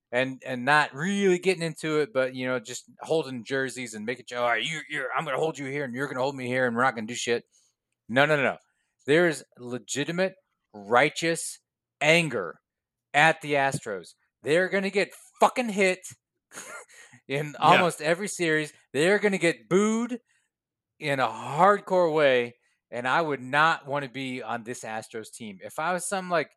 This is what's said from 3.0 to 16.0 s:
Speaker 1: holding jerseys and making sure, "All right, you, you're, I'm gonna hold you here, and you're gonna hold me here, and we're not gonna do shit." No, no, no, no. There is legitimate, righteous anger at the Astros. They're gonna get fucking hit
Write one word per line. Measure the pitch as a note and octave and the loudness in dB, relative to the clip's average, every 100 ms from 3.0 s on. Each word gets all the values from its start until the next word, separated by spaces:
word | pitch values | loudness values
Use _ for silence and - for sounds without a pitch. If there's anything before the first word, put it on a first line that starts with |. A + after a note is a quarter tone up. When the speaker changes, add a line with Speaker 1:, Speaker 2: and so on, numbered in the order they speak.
Speaker 1:
holding | G#2 D#3+ C3+ B2+ G#2+ | -2 -2 -2 -8 -4
jerseys | C3+ C3 A#2+ B2 G#2+ | -2 -2 -6 -10 -10
and | G#2+ | -8
making | B2+ - | -8 -8
sure, | A#2+ | -2
"All | A#2+ | 0
right, | A2+ | 0
you, | B2 D#3+ C#3+ | -2 -6 -8
you're, | D3 C3 B2+ | -8 -4 -2
I'm | D#3 | -2
gonna | C3+ | 0
hold | D#3+ D#3 | 0 -2
you | C#3 | -6
here, | C#3+ C#3 | -4 -4
and | A#2+ | -4
you're | C#3 | -4
gonna | C3 | 0
hold | C3+ C#3 | -2 -2
me | B2 | -2
here, | B2+ B2+ | 0 2
and | A#2 | 2
we're | |
not | C3 A#2 | 0 0
gonna | A2 | -6
do | A#2 | -6
shit." | - A#2 - _ _ _ _ _ - | -2 -2 -4 _ _ _ _ _ -2
No, | A#2+ D3 | 2 4
no, | D3 | 4
no, | |
no. | B2 F2 _ _ _ _ - | 0 -2 _ _ _ _ 2
There | D#3 F3 | 4 4
is | C3+ - _ | 0 -8 _
legitimate, | B2 B2 G#2 - C#3+ F3 F#3+ - _ _ _ G#2+ | -12 -12 -8 -6 -4 -2 -4 -4 _ _ _ -18
righteous | G2+ A#2+ D3+ - E3 E3 - - _ _ _ _ | 2 4 4 2 -2 -2 -6 -12 _ _ _ _
anger | D3 E3+ D#3+ B2 E2+ - _ _ _ _ _ C#3+ | 4 6 4 -2 -6 -10 _ _ _ _ _ 4
at | D#3 D#3+ | 4 4
the | D3 C#3+ | 0 0
Astros. | C3+ C3+ A#2 F#2+ E2 - _ _ | 0 -2 -8 -10 -10 -20 _ _
They're | B2 D#3+ F#3 | 0 0 2
gonna | G3 G3 | 0 -2
get | G3 F#3 - - _ | -2 -2 -6 -20 _
fucking | - - A#3+ | 2 2 -4
hit | G3 F#3+ F#3 | 2 2 2